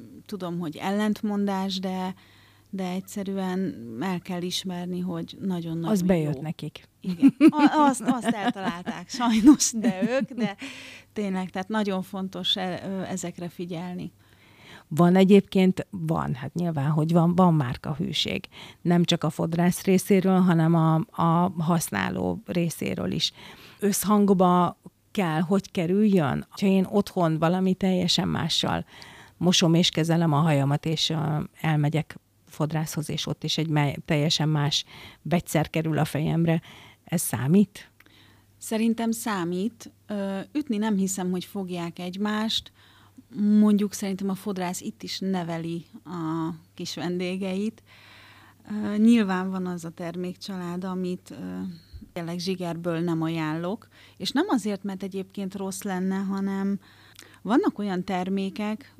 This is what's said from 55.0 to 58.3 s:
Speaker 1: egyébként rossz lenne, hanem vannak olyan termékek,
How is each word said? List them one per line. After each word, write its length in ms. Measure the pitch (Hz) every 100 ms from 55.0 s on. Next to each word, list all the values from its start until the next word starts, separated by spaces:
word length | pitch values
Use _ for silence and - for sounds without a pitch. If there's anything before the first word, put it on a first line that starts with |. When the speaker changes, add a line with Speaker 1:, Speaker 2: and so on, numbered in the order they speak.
Speaker 1:
egyébként 520 | 196 190 190 - 190
rossz 260 | - 190 190
lenne, 340 | 202 185 190
hanem 640 | 190 196 196 196 196 196 202 - - - - - -
vannak 380 | 180 277 403 -
olyan 240 | 202 180
termékek, 920 | 185 180 185